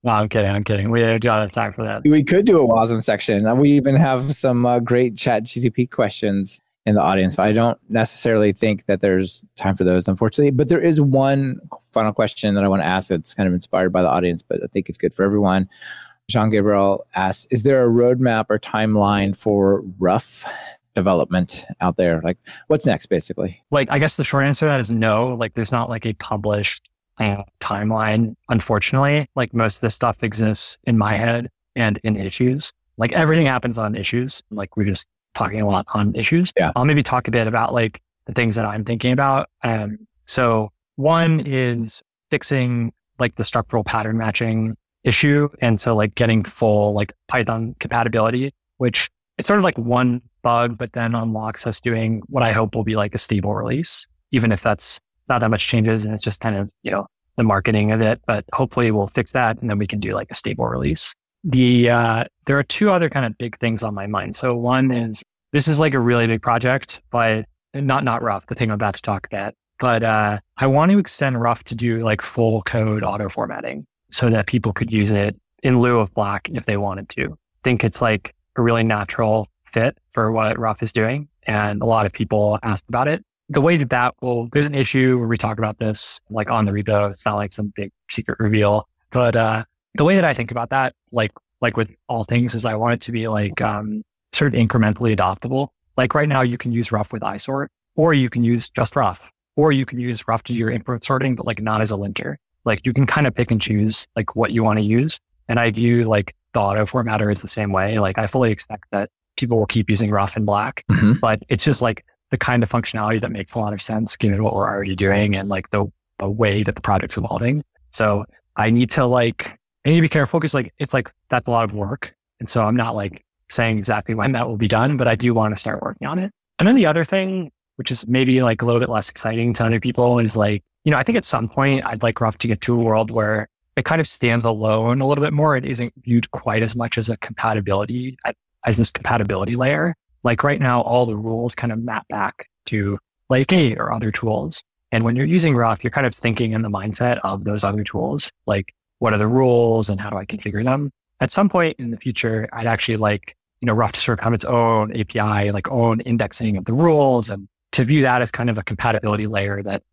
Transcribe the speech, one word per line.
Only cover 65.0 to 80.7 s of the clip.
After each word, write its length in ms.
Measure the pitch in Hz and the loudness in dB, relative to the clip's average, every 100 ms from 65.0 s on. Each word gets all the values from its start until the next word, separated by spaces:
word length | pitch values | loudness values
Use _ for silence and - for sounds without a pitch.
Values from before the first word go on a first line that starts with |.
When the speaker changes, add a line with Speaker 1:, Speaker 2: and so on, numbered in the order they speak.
| 113 107 - _ _ | -4 -8 -16 _ _
Speaker 1:
this 160 | 147 139 | 0 2
is, 120 | 147 | 2
like, 140 | 156 | 2
a 60 | 135 | 2
really 260 | 117 120 113 | 2 2 2
big 160 | 113 | 0
project, 600 | - 117 123 135 - - _ | 0 0 2 -2 -4 -14 _
but 340 | 120 113 110 110 _ _ 139 | 0 2 0 -4 _ _ -6
not, 280 | 139 135 | -2 0
not 200 | 131 117 | 0 -2
rough, 240 | 117 98 - | -2 -4 -6
the 80 | 120 | -4
thing 160 | 113 | -2
I'm 40 | 104 | -2
about 200 | 107 - | -2 -4
to 60 | |
talk 240 | - 98 - | -4 -6 -6
about. 260 | 101 104 - _ - | -8 -8 -10 _ -4
But, 220 | 123 113 | 0 0
uh, 380 | 113 107 104 104 - - | 2 2 0 -2 -8 -2
I 80 | 135 | 2
want 260 | 139 170 | 4 4
to 60 | 202 | 4
extend 420 | - - 139 123 | 2 -2 -2 0
rough 240 | 117 117 - | 0 -2 -4
to 100 | 113 | -4
do, 280 | 120 113 | -2 0
like, 180 | 113 107 | 0 -2
full 420 | - - 113 110 | -2 0 2 2
code 400 | - 113 110 107 | 0 0 0 0
auto 260 | 104 104 101 | -2 -4 -4
formatting 560 | - 110 - - 71 - _ _ | -4 -6 -6 -10 -10 -14 _ _
so 180 | - 123 | -2 2
that 160 | 110 101 | 2 0
people 260 | 123 110 | -2 -2
could 220 | - 131 | -4 -2
use 180 | 107 101 | 0 2
it 240 | 104 104 - _ _ | 2 0 -4 _ _
in 180 | 135 123 | 2 4
lieu 180 | 123 120 | 4 2
of 140 | 101 | 0
Black 340 | - 101 104 - | -2 -2 -4 -8
if 120 | 127 - | -8 -4
they 120 | 101 | -4
wanted 320 | 101 95 - | -4 -8 -10
to. 220 | - - | -8 -8
I 300 | - _ _ | -8 _ _
think 200 | 131 120 | -2 2
it's, 180 | 113 - | 0 0
like, 320 | 120 107 - _ _ - | 0 0 -4 _ _ -2
a 60 | |
really 220 | 117 117 | 2 2
natural 640 | 113 104 101 - 110 110 104 _ _ | 2 0 -2 -2 0 0 -2 _ _
fit 320 | 117 120 - _ | -2 0 -2 _
for 200 | - 110 | -2 0
what 260 | 113 110 117 | 0 0 0
Rough 220 | 113 | -4